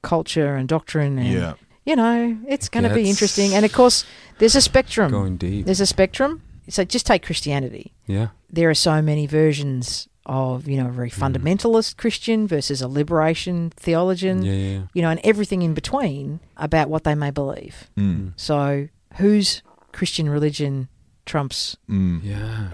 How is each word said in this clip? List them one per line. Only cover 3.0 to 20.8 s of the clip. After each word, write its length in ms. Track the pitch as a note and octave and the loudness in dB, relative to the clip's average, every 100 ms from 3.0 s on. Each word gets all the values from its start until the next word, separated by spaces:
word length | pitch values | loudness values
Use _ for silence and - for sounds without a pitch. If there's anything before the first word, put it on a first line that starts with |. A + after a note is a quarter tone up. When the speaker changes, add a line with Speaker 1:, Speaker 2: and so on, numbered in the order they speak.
Speaker 3:
That's 60 | G3 | 2
Speaker 1:
interesting. 420 | G3+ G#3 - G3+ | 2 0 2 2
And, 100 | G3 G#3+ | 4 4
of 60 | |
course, 300 | - B3 A#3+ - - - - | 6 6 6 -2 -16 -20 2
there's 160 | A3 | 4
a 60 | C4+ | 6
spectrum. 480 | - C4 C4 - F3 | 6 4 2 0 2
Speaker 3:
going 260 | G#2+ F#2+ F#2 | 2 -2 -2
deep. 300 | F2+ G2+ F#3 | -4 -2 0
Speaker 1:
There's 140 | F#3+ | 0
a 60 | G3 | 0
spectrum. 540 | - F#3+ - C4+ D#4+ - - - | 2 0 2 -2 -2 -12 -20 -8
So 140 | - | -4
just 220 | F3+ B3 - | -2 -2 2
take 160 | G3 | 0
Christianity. 680 | - D#3+ D3 C#3 B2+ - - _ - | 0 -6 -2 -2 -4 -10 -16 _ -4
Speaker 3:
Yeah. 220 | G2 A2 - _ | -2 -2 -6 _
Speaker 1:
There 160 | E3 E3 | 0 2
are 40 | |
so 260 | D3+ E3+ D#3 | 4 2 2
many 240 | D3+ D3+ D3 | 2 0 0
versions 840 | D3+ D#3 C#3+ C#3+ B2+ A#2+ - - _ | 4 4 2 -2 -4 -4 -8 -12 _
of, 420 | - C3 C3 B2+ D3 | -6 -4 -2 -4 -4
you 100 | C3+ | -2
know, 120 | B2+ | -2
a 20 | |
very 200 | B2 B2 | -4 -6
Speaker 3:
Mm. 220 | - C#3 C3 | -4 -2 0
Speaker 1:
fundamentalist 560 | C#3 G3 A#3 A3+ A3+ - | 0 0 2 2 0 -4
Christian 520 | A#3 - - A3 G#3+ | -4 -4 -2 0 0
versus 340 | D#3 C3+ C#3 | -2 -2 -4
a 60 | B2+ | -4
liberation 840 | C#3 D3 E3 D#3 E3 - F3 E3+ - | -2 0 2 2 0 -4 -4 -4 -6
theologian, 680 | - E3 F#3 F3+ F#3+ F#3 | 0 2 2 0 0 0
Speaker 3:
Yeah, 100 | F#3 | 0
yeah, 180 | G2 G2 | 0 -2
yeah. 80 | G2 F#2+ | -4 -6
Speaker 1:
you 100 | F3+ | -2
know, 80 | E3 | 0
and 100 | E3 | 2
everything 400 | G#3 G#3+ G#3 F#3 | 2 2 0 0
in 120 | E3+ | 0
between 680 | D#3 - C4+ G#3+ C#3 C#3 D#3 - - | -2 -2 -2 -2 -4 -8 -10 -14 -8
about 320 | D#3 D#3+ D3+ | 0 2 2
what 160 | D#3 | 0
they 100 | D#3 | 0
may 160 | D3+ C#3+ | 0 -2
believe. 580 | C#3 C#3 - - - - - | -2 -4 -6 -12 -20 -10 -2
Speaker 2:
Mm. 360 | G2+ E2 F#2 - | 0 0 -6 -10
Speaker 1:
So 520 | - D3 C#3+ C#3+ D3 _ _ - | -2 0 0 -2 -6 _ _ 0
whose 440 | G3 G#3 F#3+ - - _ _ | 4 4 2 -4 -10 _ _
Christian 360 | - F3+ - D3+ | -6 -4 -2 0
religion 600 | D3 D3+ C#3+ C#3+ C3+ | 0 0 0 -4 -4